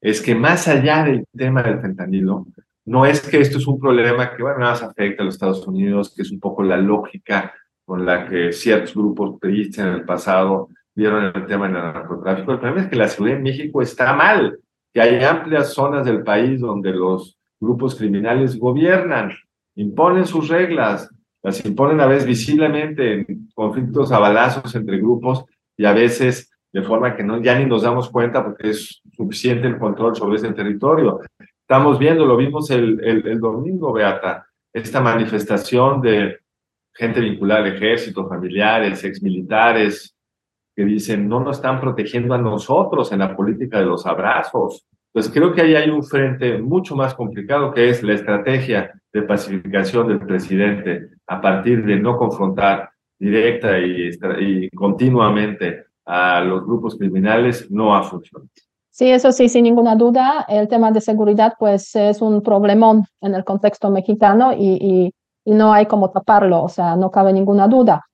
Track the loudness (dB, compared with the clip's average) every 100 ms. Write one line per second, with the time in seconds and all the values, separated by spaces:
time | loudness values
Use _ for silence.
0 | -2 -4 0 0 2 0 2 2 2 2
1 | 2 0 -4 -6 -2 0 0 -2 -6 -8
2 | -4 -2 0 -2 -6 -20 _ _ -2 2
3 | 4 2 0 2 2 0 -4 -2 2 2
4 | 2 0 -4 -6 -6 -2 -2 -2 -6 -6
5 | -6 -4 -6 -4 -4 -4 -6 -4 -2 -2
6 | -4 -8 -10 -8 -10 -4 -2 0 0 0
7 | -4 -16 _ -4 -4 -14 _ _ _ -6
8 | -2 -2 -2 -4 -4 -4 0 0 0 -4
9 | -2 -2 -6 -6 -4 -2 -4 -4 -4 -4
10 | -4 -6 0 0 2 0 -4 _ _ -2
11 | 0 0 -2 -4 -6 -4 -4 -4 -6 -10
12 | -12 -10 -4 -4 -4 -4 -4 -4 -4 0
13 | -2 0 -2 -2 -4 -4 -4 -4 -4 0
14 | 0 2 4 4 0 -4 _ _ _ 2
15 | 4 4 2 0 -2 -2 -2 -2 -2 0
16 | -2 -2 0 0 2 0 -4 -4 -4 -2
17 | -2 -2 -6 _ _ _ -4 -2 -2 -4
18 | -2 -2 0 0 0 0 -2 2 2 2
19 | 0 -4 -4 -8 _ _ _ -8 -8 0
20 | 2 2 0 -2 -2 0 0 0 -2 -4
21 | -8 _ _ _ -8 -6 -6 0 2 4
22 | 2 2 0 -2 0 0 2 0 -6 -2
23 | -2 -2 -6 -10 -14 -6 -4 -4 -4 -2
24 | 0 4 4 4 2 -2 -6 -8 -4 -2
25 | 0 0 0 -4 -6 _ _ _ 2 4
26 | 4 2 0 -2 -8 _ _ -8 -2 -2
27 | -2 -4 -4 -2 0 2 2 2 0 -2
28 | -2 -2 0 0 -4 -6 -6 -6 -8 -20
29 | _ _ -8 -4 -2 -2 -2 -2 -4 -2
30 | -2 -2 -2 -2 -4 -6 -6 -2 0 2
31 | 2 -2 -10 _ -20 _ _ 2 4 4
32 | 2 4 4 4 2 -2 -2 0 0 0
33 | 0 -2 -2 -4 -4 -4 -6 -4 -4 -2
34 | -2 -2 -6 -8 -12 _ _ -12 -6 -2
35 | 0 0 -2 -4 -2 -4 0 2 2 2
36 | 2 2 0 -6 _ _ _ _ _ _
37 | -4 -2 -2 -2 0 2 0 -2 -2 -2
38 | -4 -8 -8 -8 -6 -2 0 2 0 -4
39 | -10 -6 -6 -6 -2 2 2 2 0 -4
40 | -14 _ _ _ _ _ _ -4 -2 -2
41 | -2 -4 -2 -2 -2 -4 -4 -2 -2 -4
42 | -4 -4 -2 -2 -2 -4 0 0 2 0
43 | -2 -2 -2 -2 -2 -2 -4 0 0 -2
44 | -4 -2 0 -2 -2 -4 -4 -6 _ _
45 | _ -4 -2 2 2 4 4 4 2 -2
46 | -2 -2 -2 -2 -2 -2 -2 -2 -2 -4
47 | -4 -4 -8 -8 -4 -2 -2 2 2 2
48 | 0 -2 0 -2 0 -2 0 -4 -4 -12
49 | _ -6 -2 -2 -2 -8 -4 -4 -2 0
50 | 0 -2 -2 -6 -2 0 0 -2 -6 -8
51 | -10 _ -14 -2 0 0 0 0 2 0
52 | 0 0 -2 -2 -4 0 0 0 -4 _
53 | _ _ -2 2 2 0 0 0 0 -4
54 | -6 -6 -6 -2 -2 -2 -4 -4 -2 2
55 | 2 2 2 2 -2 -4 -6 -8 -16 _
56 | -6 -2 2 2 0 -2 -2 -4 -4 -4
57 | -4 0 2 2 2 -2 -6 -2 2 2
58 | 0 -10 -16 -20 -20 _ _ _ _ 0
59 | 4 6 6 4 4 6 4 6 4 4
60 | 4 4 2 0 0 -2 0 2 4 2
61 | 0 0 2 4 2 2 0 0 0 0
62 | 2 2 2 0 2 2 4 6 6 6
63 | 2 _ -4 -4 -2 0 0 0 0 0
64 | 0 2 4 6 4 2 2 2 2 2
65 | 2 -2 _ _ 2 4 6 6 4 2
66 | 0 -2 4 4 6 2 0 -2 -2 0
67 | 0 4 4 4 4 4 6 6 4 2
68 | -2